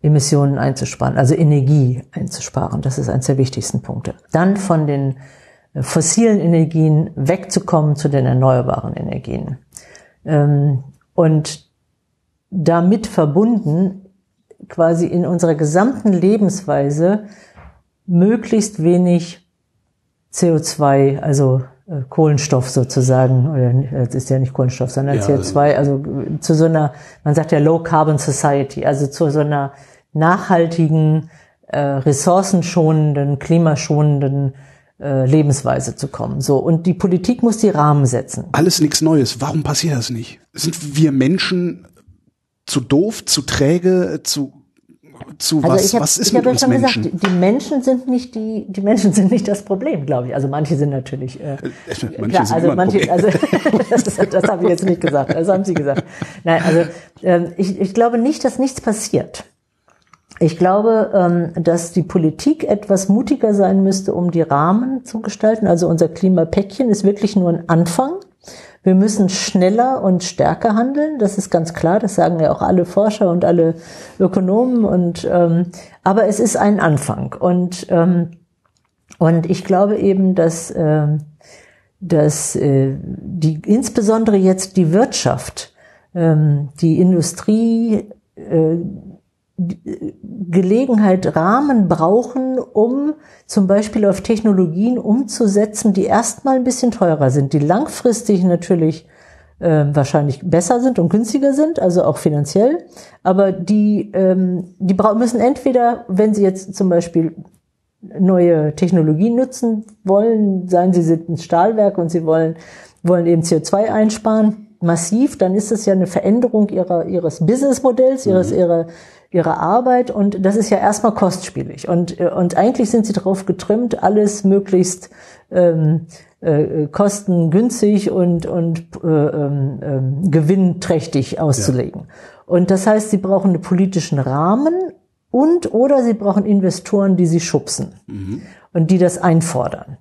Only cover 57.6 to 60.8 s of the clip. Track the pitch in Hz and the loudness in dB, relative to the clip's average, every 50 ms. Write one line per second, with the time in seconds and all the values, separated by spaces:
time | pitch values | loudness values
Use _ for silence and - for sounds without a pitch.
57.6 | 196 185 190 - 196 185 - 226 226 240 233 233 226 269 311 - - 254 - - | -4 -4 -2 -4 -4 -4 0 2 2 2 2 0 0 0 -2 -2 -4 -4 -2 -2
58.6 | 262 269 - - - 240 208 220 - - - 147 - - - - - _ _ _ | -4 -4 -4 -4 -4 -4 -4 -4 -6 -4 -4 -4 -4 -4 -14 -20 -20 _ _ _
59.6 | _ _ _ _ _ _ _ _ _ _ _ _ _ _ - - 170 160 165 - | _ _ _ _ _ _ _ _ _ _ _ _ _ _ -6 -2 -2 -2 0 2
60.6 | 180 180 190 208 | 0 2 2 2